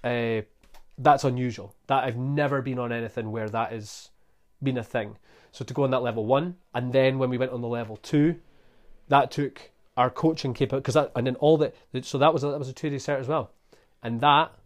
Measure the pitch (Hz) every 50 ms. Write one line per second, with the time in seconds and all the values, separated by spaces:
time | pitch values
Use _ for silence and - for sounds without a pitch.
0 | - 120 120 120 120 117 113 110 107 _ _ _ _ _ - - - - - -
1 | 131 156 143 135 - 135 123 123 127 123 110 - 95 98 - _ _ - 135 135
2 | 123 135 113 120 127 135 143 147 147 139 139 135 123 135 127 123 120 117 117 117
3 | 117 110 - 123 113 110 107 113 110 107 104 113 113 110 113 113 107 104 - -
4 | - - _ _ _ _ _ _ _ _ _ _ 139 139 127 123 113 - - 123
5 | 104 104 104 - _ _ _ _ _ _ _ - 131 - 135 - 139 131 127 127
6 | 123 123 113 113 107 107 131 139 160 180 175 _ _ _ _ 120 123 127 123 135
7 | 135 131 131 135 131 127 127 120 127 127 123 120 120 117 120 117 117 110 110 -
8 | - - - 147 147 165 170 - _ _ _ _ _ _ _ _ _ - - -
9 | _ - 135 143 135 - - - 143 131 - - - _ _ _ _ _ _ -
10 | 123 127 127 - - 160 160 - - 135 120 - 143 120 - 135 135 - 117 156
11 | 143 - - 127 123 131 127 - - 151 160 151 156 - - _ _ _ - 131
12 | 127 - - 135 139 156 156 147 127 147 143 143 143 131 131 - - 151 143 135
13 | - - 147 131 131 117 156 156 110 - _ _ _ _ _ _ _ _ _ _
14 | - 113 117 117 135 147 143 147 160 - - _ _